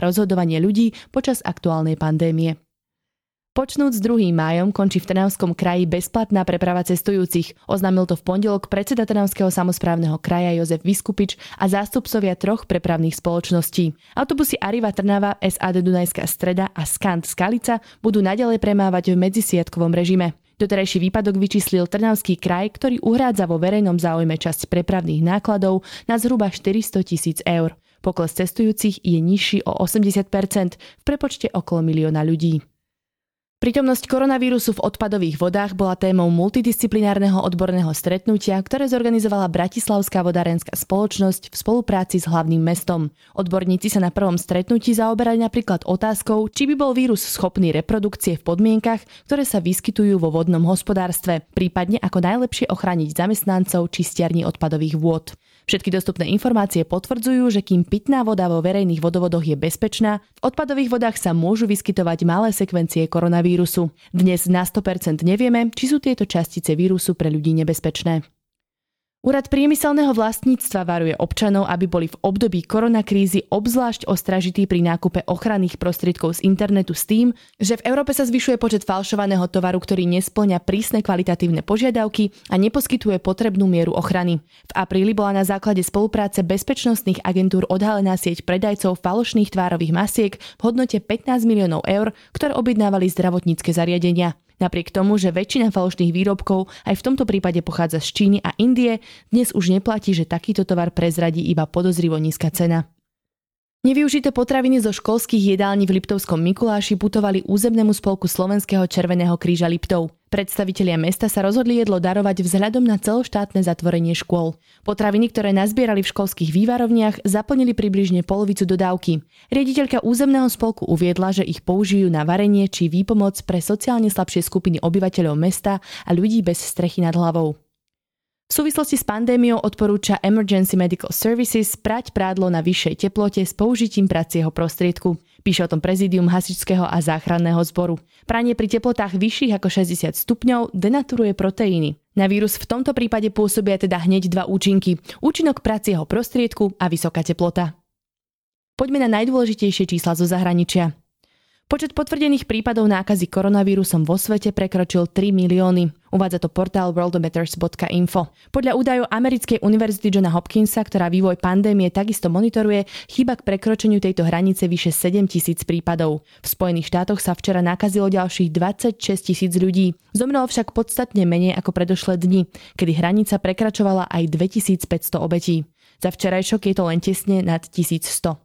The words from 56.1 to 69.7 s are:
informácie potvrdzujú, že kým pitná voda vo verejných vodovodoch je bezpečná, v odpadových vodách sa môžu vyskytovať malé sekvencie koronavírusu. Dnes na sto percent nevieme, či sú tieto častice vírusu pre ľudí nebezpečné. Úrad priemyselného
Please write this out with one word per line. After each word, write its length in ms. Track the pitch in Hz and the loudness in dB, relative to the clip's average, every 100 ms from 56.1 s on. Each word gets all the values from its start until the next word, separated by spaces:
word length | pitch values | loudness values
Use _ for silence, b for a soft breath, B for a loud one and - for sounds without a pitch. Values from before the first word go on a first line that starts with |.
| 180 160 | -4 -2
informácie 560 | 208 254 220 202 170 | 0 2 0 0 0
potvrdzujú, 640 | 160 180 - 247 240 254 247 | -2 -4 -4 -4 0 2 2
že 160 | 202 | 0
kým 240 | - 180 170 | 2 0 2
pitná 320 | 214 - 269 | -2 0 0
voda 240 | 220 196 | 2 0
vo 160 | 180 165 | 0 0
verejných 400 | 175 202 185 160 | 0 0 0 0
vodovodoch 400 | 170 175 175 170 | 0 0 0 0
je 160 | 156 143 | 0 -2
bezpečná, 640 | 165 - 214 - 220 208 b _ | -4 -2 -4 0 0 -2 b _
v 160 | 262 | -4
odpadových 400 | - 285 277 247 | -2 -2 -2 0
vodách 240 | 240 226 - | 0 0 -2
sa 160 | 185 | -2
môžu 320 | 165 165 220 | 0 2 2
vyskytovať 560 | 226 208 - 190 170 165 | 0 0 -2 0 0 0
malé 320 | 170 175 226 | 2 2 0
sekvencie 560 | 208 190 175 165 165 160 | 0 -2 -2 0 -2 -2
koronavírusu. 800 | 170 170 170 175 180 175 - 165 b b | 0 2 2 2 2 0 0 -4 b b
Dnes 320 | 175 185 175 | 2 2 2
na 160 | 180 180 | 2 0
sto 240 | 180 214 | 0 -2
percent 400 | 196 185 175 156 | -4 -2 -2 0
nevieme, 480 | 170 208 247 233 233 | 2 2 2 2 0
či 160 | - 262 | -2 -2
sú 80 | 294 | 0
tieto 320 | 277 247 202 | 0 -2 0
častice 480 | 185 165 175 - 156 | -2 -2 -4 -2 2
vírusu 400 | 185 185 - 175 | 2 0 -2 -2
pre 160 | 160 | 0
ľudí 240 | 151 156 160 | 0 0 0
nebezpečné. 640 | 156 160 160 - 170 160 - _ _ _ _ _ _ _ _ _ | 0 -2 -4 -4 -2 -2 -4 _ _ _ _ _ _ _ _ _
Úrad 240 | 254 277 269 | -2 -2 0
priemyselného 640 | 277 294 | 2 2